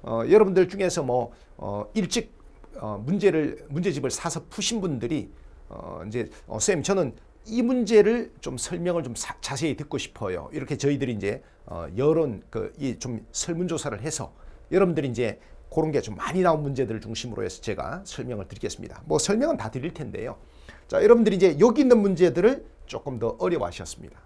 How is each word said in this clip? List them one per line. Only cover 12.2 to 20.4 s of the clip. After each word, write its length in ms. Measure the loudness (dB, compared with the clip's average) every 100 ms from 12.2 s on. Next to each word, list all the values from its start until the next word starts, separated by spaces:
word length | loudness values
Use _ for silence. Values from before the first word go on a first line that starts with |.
| 0 -4 -8
그, 220 | -8 -8 -6
이 200 | -6 -6
좀 280 | -8 -8 -10
설문조사를 680 | -10 -6 -4 -2 -4 -6 -6
해서 340 | -8 -8 -10 -14 -20 -20 0
여러분들이 380 | 2 4 2 -2
이제 320 | 0 -2 -4 -16 -20 -4
그런 160 | 0 2
게 100 | 0
좀 160 | -2 -8
많이 260 | -4 2
나온 200 | 4 2
문제들을 380 | 0 -2 -2 -4
중심으로 420 | -6 -10 -8 -6
해서 180 | -6 -6
제가 420 | -6 -4 -6 -8
설명을 420 | -10 -10 -8 -8 -10
드리겠습니다. 560 | -8 -8 -8 -14 -16 0
뭐, 120 | 0
설명은 380 | 2 2 2 -2
다 140 | -4
드릴 220 | -6 -8
텐데요. 440 | -8 -10 -8 -10 -12